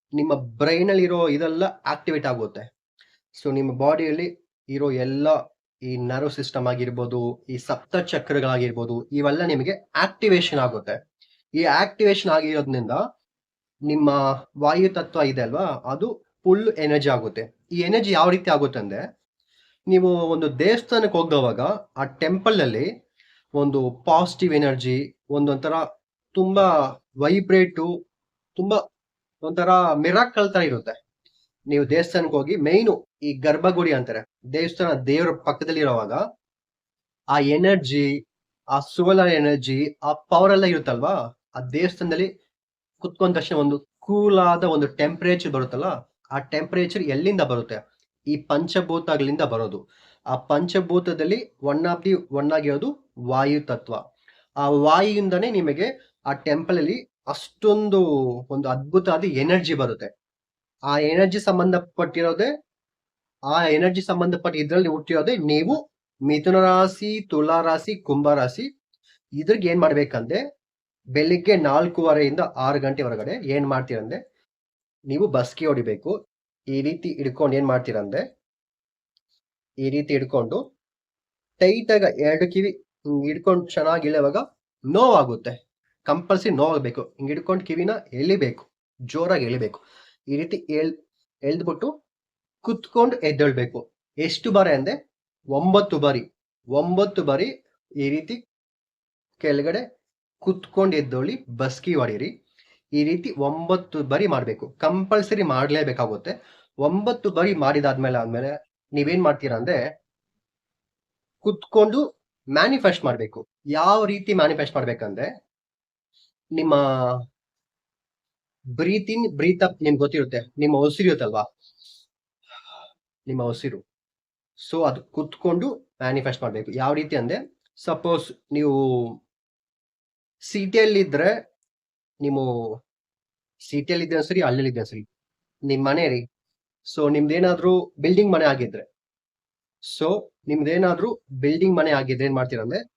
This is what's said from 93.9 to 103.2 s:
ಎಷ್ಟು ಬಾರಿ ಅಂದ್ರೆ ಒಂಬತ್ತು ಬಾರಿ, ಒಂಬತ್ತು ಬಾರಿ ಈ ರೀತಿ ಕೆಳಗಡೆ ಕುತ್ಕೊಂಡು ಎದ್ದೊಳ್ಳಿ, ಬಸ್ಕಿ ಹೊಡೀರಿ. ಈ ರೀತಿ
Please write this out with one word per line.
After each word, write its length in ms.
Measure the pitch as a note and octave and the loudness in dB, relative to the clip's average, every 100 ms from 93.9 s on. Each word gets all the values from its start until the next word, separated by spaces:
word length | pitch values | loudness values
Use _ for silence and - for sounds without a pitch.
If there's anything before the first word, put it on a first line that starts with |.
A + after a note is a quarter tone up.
| _ _ - | _ _ -6
ಎಷ್ಟು 340 | D#3+ - A#3 | -6 -4 2
ಬಾರಿ 200 | G3 F3+ C#3 | 4 4 2
ಅಂದ್ರೆ 180 | C#3+ C#4 - _ _ _ - | 0 -4 -8 _ _ _ -6
ಒಂಬತ್ತು 500 | C#3 F3+ G3 G3+ D3+ | -2 4 4 4 2
ಬಾರಿ, 240 | C#3+ B2+ - _ _ _ A#2+ | 2 0 -4 _ _ _ -4
ಒಂಬತ್ತು 540 | C#3 F3 F#3 G3 G3 | -2 0 0 0 0
ಬಾರಿ 240 | C#3+ C#3 A#3 C4 _ _ _ | -2 0 -2 -6 _ _ _
ಈ 160 | D3 C#3 | -6 -4
ರೀತಿ 260 | D3+ D#3 A#3+ - _ _ _ _ _ _ _ _ _ | -4 -6 -12 -14 _ _ _ _ _ _ _ _ _
ಕೆಳಗಡೆ 400 | D#3 C#3+ D3 G3 B3+ _ _ _ _ _ | -2 0 -2 -4 -6 _ _ _ _ _
ಕುತ್ಕೊಂಡು 540 | F#3 F#3 - F#3+ F#3+ D#3 | -4 -4 -2 0 2 2
ಎದ್ದೊಳ್ಳಿ, 380 | C3 B2+ D3 C4 - A#2+ | -2 -2 -4 -6 -10 -6
ಬಸ್ಕಿ 340 | C3 - F3+ | -6 -4 -2
ಹೊಡೀರಿ. 360 | D#3+ A#2+ G#2+ D#3+ - _ _ _ _ _ | 0 0 -2 -8 -10 _ _ _ _ _
ಈ 80 | D3 | 0
ರೀತಿ 260 | D3 F3 | 0 0